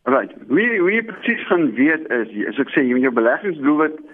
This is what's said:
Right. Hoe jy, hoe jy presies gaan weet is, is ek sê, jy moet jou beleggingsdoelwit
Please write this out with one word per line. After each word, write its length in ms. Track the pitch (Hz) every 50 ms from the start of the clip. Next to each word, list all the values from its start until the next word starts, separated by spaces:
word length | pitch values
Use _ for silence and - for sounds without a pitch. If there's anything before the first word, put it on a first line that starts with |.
| -
Right. 280 | 120 135 120 98 - - - -
Hoe 120 | - 131 190
jy, 160 | 226 240 226
hoe 140 | 190 170 190
jy 120 | 214 233 226
presies 440 | 220 190 - - 240 226 - -
gaan 260 | - 190 175 156 123 107
weet 360 | 120 139 160 160 156 156 -
is, 160 | 123 117 107 110
is 300 | 104 104 - - 104 143
ek 100 | 131 -
sê, 120 | - 127
jy 120 | 131 123 123
moet 80 | 127
jou 100 | 131 131
beleggingsdoelwit 880 | 120 117 113 117 143 - 208 196 165 147 135 143 151 151 156 156 156 - - -